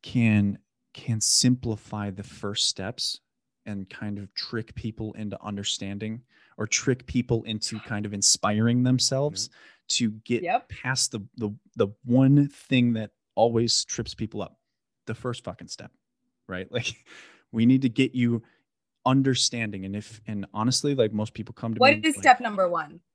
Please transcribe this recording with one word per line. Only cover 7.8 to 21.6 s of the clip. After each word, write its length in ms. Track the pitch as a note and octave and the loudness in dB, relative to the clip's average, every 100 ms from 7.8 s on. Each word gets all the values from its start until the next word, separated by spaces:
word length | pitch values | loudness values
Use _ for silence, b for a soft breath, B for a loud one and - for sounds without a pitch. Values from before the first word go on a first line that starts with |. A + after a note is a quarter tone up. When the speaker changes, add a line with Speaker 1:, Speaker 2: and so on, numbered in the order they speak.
| - G#2+ G#2 | -6 -6 -6
Speaker 1:
of 80 | |
inspiring 680 | G2+ - - G#2 G#2+ A#2 B2 | 0 2 2 2 2 4 4
themselves 640 | B2+ B2+ - C3+ D3 - - | 4 2 2 0 -2 -4 -10
Speaker 2:
Mm-hmm. 60 | b b b _ | b b b _
Speaker 1:
to 220 | - A2+ G#2+ - | -2 -2 -4 -4
get 180 | A#2+ | -2
Speaker 3:
Yep. 260 | F3 A3+ - | 0 -2 -4
Speaker 1:
past 420 | - B2+ C3 - | -8 -4 -2 -2
the, 100 | A2 G2 - | -4 -12 -8
the, 120 | G#2+ G#2+ _ - | -6 -6 _ -2
the 100 | G2+ G#2+ | -2 -2
one 460 | A#2+ B2 C3+ C#3+ C#3+ | 2 6 8 6 4
thing 440 | - - C3 A#2+ | -2 0 4 4
that 180 | A2+ G#2+ _ _ - | 2 -6 _ _ 2
always 500 | B2+ A#2 A#2 - - | 4 4 2 0 -2
trips 280 | - A2 | -8 -8
people 280 | - A2 G#2 | -8 -8 -8
up, 160 | F#2 _ _ _ _ _ - | -10 _ _ _ _ _ -12
the 80 | A2 | -8
first 280 | B2+ A#2+ - | -6 -8 -10
fucking 220 | - - | -14 -16
step, 220 | - - _ _ _ _ _ - | -16 -18 _ _ _ _ _ -12
right? 200 | F#2 F#2+ | -10 -6
<laughs> 40 | |
Like, 220 | A#2+ B2 - _ b b b b | -6 -6 -10 _ b b b b
we 120 | A2 A#2 | 2 4
need 180 | C3 | 4
to 60 | C3 | 2
get 240 | A2 C3 B2+ | 2 0 2
you 260 | A#2+ A#2 _ _ _ _ _ _ B2+ | 0 0 _ _ _ _ _ _ 2
understanding. 800 | C3+ C3+ B2+ - A#2+ A2 G2 F#2+ | 4 4 2 0 -2 -6 -6 -6
And 100 | G2+ | -8
if, 260 | - - - | -10 -16 -10
and 180 | G#2 G2 | -8 -6
honestly, 400 | G#2 A#2 C3 D3 C#3 | -2 0 0 0 2
like, 180 | G#2+ | 2
most 200 | G#2+ G#2+ | 2 -4
people 200 | - A2 | -8 -12
come 200 | - | -8